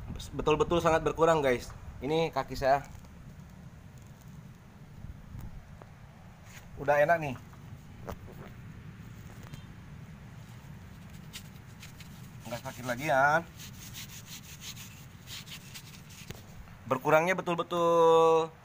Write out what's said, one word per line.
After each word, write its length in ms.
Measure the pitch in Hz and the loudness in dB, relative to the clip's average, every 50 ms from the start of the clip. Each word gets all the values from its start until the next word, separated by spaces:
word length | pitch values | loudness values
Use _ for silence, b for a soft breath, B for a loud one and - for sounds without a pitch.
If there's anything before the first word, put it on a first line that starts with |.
| - - - - - - - | -10 -10 -10 -10 -10 -8 -8
betul-betul 480 | 135 - 156 151 147 151 151 175 170 | -2 0 2 2 2 2 2 2 2
sangat 240 | 160 165 160 160 156 | 4 4 4 4 2
berkurang, 400 | 147 139 - 160 165 165 160 143 | 0 2 4 6 6 6 6 6
guys. 240 | 131 123 117 - - - - - - - - - | 4 2 2 0 -6 -14 -14 -14 -14 -12 -8 -4
Ini 320 | 135 156 160 165 156 - | -2 0 0 0 0 0
kaki 240 | 135 131 - 131 - | -4 -4 -4 -4 0
saya. 240 | 143 131 135 143 - - - - - - - - - - - - - - - - - - - - - - - - - - - - - - - - - - - - - - - - - - - - - - - - - - - - - - - - - - - - - - - - - - - - - - - - - - - - - - - | 2 4 4 4 2 -2 -14 -16 -18 -18 -18 -18 -18 -18 -16 -16 -18 -18 -18 -18 -18 -18 -18 -18 -18 -18 -18 -18 -18 -18 -18 -20 -18 -18 -18 -18 -18 -18 -18 -20 -20 -20 -20 -20 -20 -18 -18 -14 -14 -14 -14 -14 -16 -16 -14 -12 -12 -12 -12 -14 -16 -16 -18 -18 -18 -18 -20 -20 -20 -20 -20 -20 -20 -20 -20 -20 -18 -18 -18 -16 -16 -14 -12
Udah 240 | - 147 135 147 147 | -2 2 4 6 6
enak 160 | 147 151 170 | 6 6 6
nih. 200 | 165 156 143 123 - - - - - - - - - - - - - - - - - - - - - - - - - - - - - - - - - - - - - - - - - - - - - - - - - - - - - - - - - - - - - - - - - - - - - - - - - - - - - - - - - - - - - - - - - - - - - - - - - - - - - - | 4 2 -2 -6 -6 -10 -16 -18 -18 -16 -16 -16 -16 -16 -16 -16 -14 -12 -10 -10 -10 -12 -14 -14 -14 -14 -14 -16 -16 -16 -16 -16 -16 -16 -16 -16 -16 -16 -16 -16 -16 -16 -16 -16 -16 -16 -14 -14 -14 -16 -16 -16 -16 -16 -16 -16 -16 -16 -16 -16 -16 -18 -18 -16 -16 -16 -16 -16 -18 -16 -16 -16 -16 -16 -16 -18 -16 -16 -16 -16 -16 -16 -14 -14 -14 -14 -14 -16 -18 -18 -18 -18 -16 -16 -16 -16 -16 -16 -16 -16 -16 -16 -16 -16 -14 -12
Nggak 160 | - 120 117 | -10 -8 -8
sakit 240 | - 131 - - 123 | -8 -10 -10 -6 -4
lagi 240 | 127 123 120 143 156 | -4 -4 -2 0 2
ya. 320 | 147 131 135 143 151 165 170 - - - - - - - - - - - - - - - - - - - - - - - - - - - - - - - - - - - - - - - - - - - - - - - - - - - - - - - - - - - - - - - - - - - - - | 4 6 6 8 6 4 2 0 -10 -14 -14 -14 -14 -14 -14 -14 -12 -12 -12 -14 -14 -16 -16 -16 -16 -16 -16 -16 -16 -14 -14 -12 -12 -12 -14 -14 -16 -16 -18 -18 -18 -18 -16 -14 -14 -14 -12 -12 -14 -14 -14 -14 -16 -16 -16 -16 -16 -18 -18 -18 -16 -16 -14 -14 -14 -14 -16 -16 -16 -16 -16 -16 -16 -10 -4 -2
Berkurangnya 480 | 127 131 - 147 151 156 165 180 190 180 | -2 0 4 6 6 8 8 6 4 2
betul-betul 1120 | 180 175 175 170 170 170 175 175 170 170 170 170 165 165 165 165 165 165 160 160 160 160 - - - | 2 0 0 0 0 0 2 4 6 6 8 10 10 10 10 10 10 10 8 6 4 0 -4 -12 -20